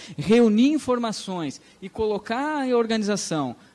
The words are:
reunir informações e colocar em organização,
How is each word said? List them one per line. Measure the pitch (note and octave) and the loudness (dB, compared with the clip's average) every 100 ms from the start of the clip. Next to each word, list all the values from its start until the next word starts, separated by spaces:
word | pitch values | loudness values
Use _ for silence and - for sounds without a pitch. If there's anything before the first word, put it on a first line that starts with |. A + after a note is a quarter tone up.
| - D#3+ | -18 -8
reunir | D3 A#3 A#3 G#3 C4 | 4 6 6 6 4
informações | D4+ - B3 A#3 G3+ - F#3 D3+ - - - | 2 0 -2 -2 -6 -8 -6 -6 -8 -18 -18
e | F#3+ | -14
colocar | - G#3+ G3+ - A#3 D4 D4+ C4 | -6 -4 -4 -4 -6 -4 -4 0
em | |
organização, | A#3+ A3+ A3 G3+ G3+ - D#3+ C3 A#2 _ | 0 2 0 -2 -2 -2 -4 -4 -6 _